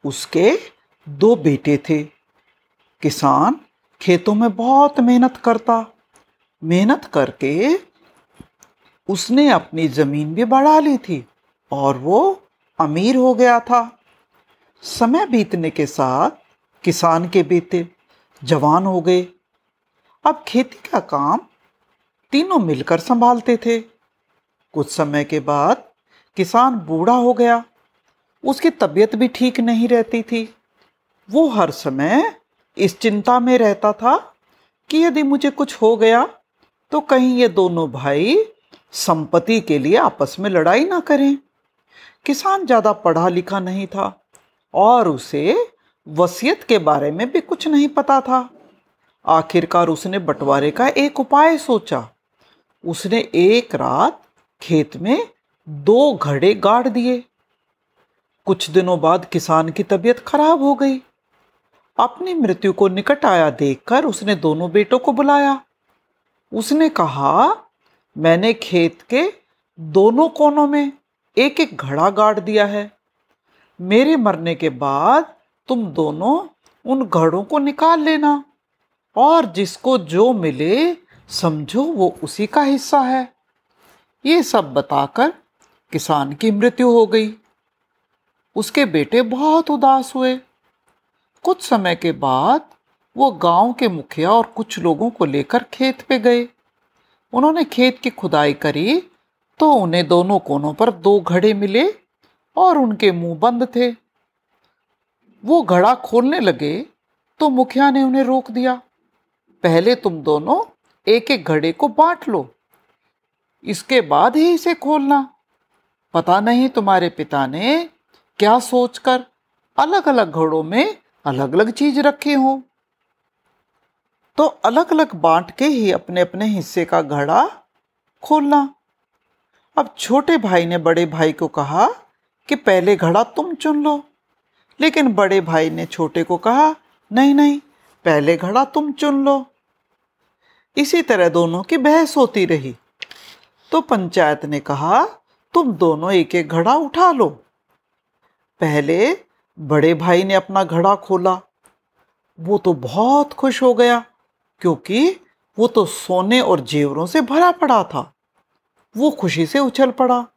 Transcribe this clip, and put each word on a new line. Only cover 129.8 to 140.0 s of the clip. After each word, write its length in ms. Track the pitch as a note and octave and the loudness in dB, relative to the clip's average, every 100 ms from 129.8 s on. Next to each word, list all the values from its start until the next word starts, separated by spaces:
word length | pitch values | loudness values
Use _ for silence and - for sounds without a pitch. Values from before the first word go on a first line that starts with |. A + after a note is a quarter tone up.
| A3+ - | -4 -8
छोटे 400 | - C4 D4 D#4+ | -2 0 2 0
भाई 280 | G3+ F3+ E3+ | 2 0 0
ने 120 | F3 | -2
बड़े 280 | D#3+ E3 E3+ | 0 0 -2
भाई 260 | D#3+ D#3+ | 0 -2
को 160 | D#3 D#3+ | -2 -6
कहा 400 | - C#3+ D#3 A#3 B4 _ _ _ _ - | -6 -4 0 0 -2 _ _ _ _ -6
कि 80 | D4 | -4
"पहले 400 | - F#3 F3+ G3+ | 2 2 2 0
घड़ा 260 | E3+ F3+ | 2 0
तुम 320 | A#3 - E4 | 0 -4 -6
चुन 300 | E4 D#4 D4 | -6 -4 0
लो", 200 | D4 D4 - _ _ _ _ _ _ _ | 0 -2 -8 _ _ _ _ _ _ _
लेकिन 320 | D#4 D#4 C4+ | -2 2 0
बड़े 280 | G#3 G3 G3 | 2 2 2
भाई 300 | E3 E3 D#3+ | 0 0 0
ने 160 | D#3+ E3 | -4 -10
छोटे 380 | - D#3+ E3+ | -6 -4 -4
को 120 | E3 F3 | -4 -2
कहा, 400 | A3 B3+ D#4 D#4 _ _ _ | 0 2 2 0 _ _ _
"नहीं, 220 | A3 C#4 | 2 4
नहीं, 260 | C#4+ D4 C#4+ _ _ _ _ | 4 4 2 _ _ _ _
पहले 320 | E3+ D3+ D3 E3 | 0 2 2 0
घड़ा 280 | F3+ A3+ | 0 -2
तुम 280 | C4+ D4+ D4+ | 0 -2 -6
चुन 320 | - D4 C#4 | -4 -2 0
लो।" 220 | C#4 C#4 B3+ _ _ _ _ _ | 0 0 -4 _ _ _ _ _